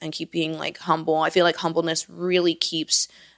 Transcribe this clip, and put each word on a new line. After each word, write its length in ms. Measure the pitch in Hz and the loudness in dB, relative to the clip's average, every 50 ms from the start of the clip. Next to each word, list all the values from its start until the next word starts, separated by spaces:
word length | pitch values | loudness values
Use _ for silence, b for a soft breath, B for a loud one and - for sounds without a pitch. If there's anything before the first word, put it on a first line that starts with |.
and 100 | 160 156 | -12 -10
keep 200 | 151 - 165 - | -8 -8 -10 -6
being, 260 | - 170 160 156 160 | -4 -2 -2 -2 -4
like, 220 | 156 147 - 180 - | -6 -8 -8 -8 -6
humble. 380 | - 180 160 165 160 165 156 | -2 0 0 0 2 0 2
I 120 | 156 160 160 | 2 2 2
feel 160 | - 185 170 | 4 4 4
like 120 | 170 160 | 4 2
humbleness 520 | - - 165 165 170 165 165 160 - - - | 0 -2 -2 0 0 0 0 -2 -2 -4 -6
really 460 | 170 170 175 180 180 180 175 175 165 | -8 -6 -2 0 2 2 2 2 2
keeps 520 | 165 - - - 160 156 - - - - b b b b b b | 0 -2 -2 -2 -4 0 2 2 2 2 b b b b b b